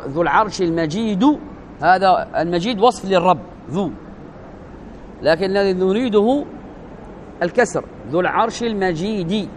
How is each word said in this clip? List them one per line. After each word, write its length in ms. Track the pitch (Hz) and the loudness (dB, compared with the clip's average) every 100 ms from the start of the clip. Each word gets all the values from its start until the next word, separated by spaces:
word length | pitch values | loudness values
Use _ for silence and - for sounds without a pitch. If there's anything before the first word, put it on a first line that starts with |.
| - | -6
ذو 140 | 143 | -4
العرش 400 | 165 160 214 170 | 2 2 2 0
المجيد، 600 | 175 165 160 165 226 196 262 294 - - - - | -2 0 -2 -2 -2 2 4 2 -4 -16 -18 -2
هذا 460 | 156 185 190 175 76 - | 4 6 6 4 2 -2
المجيد 420 | 165 175 190 214 | 0 0 0 2
وصف 260 | 233 - | 2 2
للرب 340 | 190 190 180 160 95 - - | 0 2 4 2 0 -16 -8
ذو، 220 | 151 180 - - - - - - - - - - - - - | -4 -4 -6 -16 -18 -18 -18 -18 -18 -18 -18 -18 -18 -18 -2
لكن 240 | 139 160 | 2 2
الذي 280 | 190 196 202 | 2 2 2
نريده 720 | 185 185 202 254 208 214 277 294 - - - - - - - - - | 2 2 2 2 4 4 2 -2 -12 -16 -18 -18 -18 -18 -18 -18 -4
الكسر، 420 | 175 233 233 147 - - 104 | -2 2 2 0 -6 -14 -4
ذو 100 | 156 | 0
العرش 440 | 175 143 226 - | 0 2 0 0
المجيد. 840 | 233 208 185 160 196 214 165 214 190 | -4 0 0 0 -2 -2 -2 -2 -4